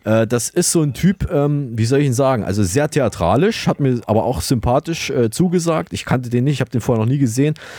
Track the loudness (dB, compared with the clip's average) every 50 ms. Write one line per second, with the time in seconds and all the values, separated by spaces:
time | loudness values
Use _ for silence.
0 | -2 0 2 2 2 2 0 -2 -2 -2 -2 -2 0 2 2 2 2 0 0 0
1 | 2 0 2 0 -2 -2 0 0 0 0 0 -2 -4 -4 -2 -2 0 2 2 2
2 | 2 2 2 2 2 2 2 0 -2 -2 0 0 0 2 2 0 0 0 0 0
3 | 0 0 -2 0 0 2 2 4 2 2 0 -2 -2 -2 0 0 0 0 0 0
4 | 0 0 0 0 0 0 -2 -2 -2 0 0 0 2 0 0 0 0 -4 -6 -6
5 | -6 -4 0 0 0 0 2 0 0 2 2 0 0 0 -2 -2 -4 -6 -8 -6
6 | -2 -2 -2 -2 -2 -2 -2 0 0 0 0 -2 -2 -4 -4 -2 0 0 0 0
7 | 2 0 2 2 0 0 2 2 0 0 0 -4 -8 -18 -18